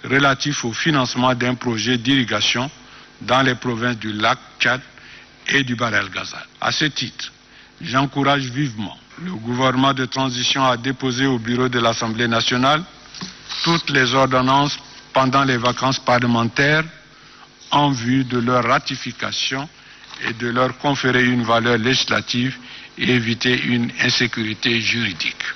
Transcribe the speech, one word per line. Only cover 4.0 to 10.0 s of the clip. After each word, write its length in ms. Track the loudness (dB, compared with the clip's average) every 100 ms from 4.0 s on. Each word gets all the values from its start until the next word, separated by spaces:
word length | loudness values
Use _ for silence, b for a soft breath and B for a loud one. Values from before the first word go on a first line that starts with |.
| -6
lac 260 | -2 0 0 -6 -4
Tchad 200 | -2 -2 -6 B B B B -12 -2
et 140 | 0
du 120 | 0 -2
Bahr 180 | 0
el 160 | 0 -2
Ghazal. 340 | -8 -10 -12 -16 -6
À 100 | -4
ce 120 | 0
titre, 480 | -2 -2 -8 -10 -16 -16 B B B B
j'encourage 640 | -2 0 0 0 2 2
vivement 560 | 0 -2 -4 -4 -10 -12 -20 -14
le 100 | -10
gouvernement 600 | -8 -4 0 2 4 2
de 100 | 0